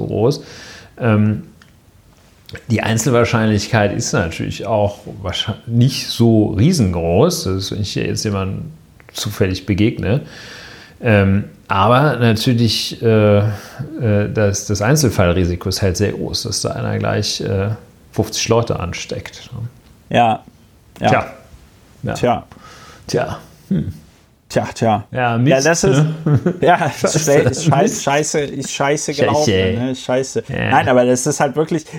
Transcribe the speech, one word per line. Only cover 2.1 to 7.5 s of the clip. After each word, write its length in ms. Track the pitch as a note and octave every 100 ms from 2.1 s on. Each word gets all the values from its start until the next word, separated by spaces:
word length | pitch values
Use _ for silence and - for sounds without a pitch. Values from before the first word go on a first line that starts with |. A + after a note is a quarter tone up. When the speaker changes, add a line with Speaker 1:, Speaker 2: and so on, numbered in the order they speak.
| _ _ _ - - -
Speaker 1:
die 100 | A2
Einzelwahrscheinlichkeit 1120 | - A2+ C#3+ A#2+ A#2 A#2 A2 G#2 - A2+ G#2
ist 180 | - -
natürlich 540 | C3+ E2+ - G#2+ - G2
auch 340 | G#2+ G2+ - - -
wahrscheinlich 460 | G2 - - - -
nicht 400 | A#2 B2+ - -
so 380 | - A#2 A2 G#2
riesengroß, 920 | - C#3 F3 F#2+ F2 E2 F2+ E3 F3
dass 260 | -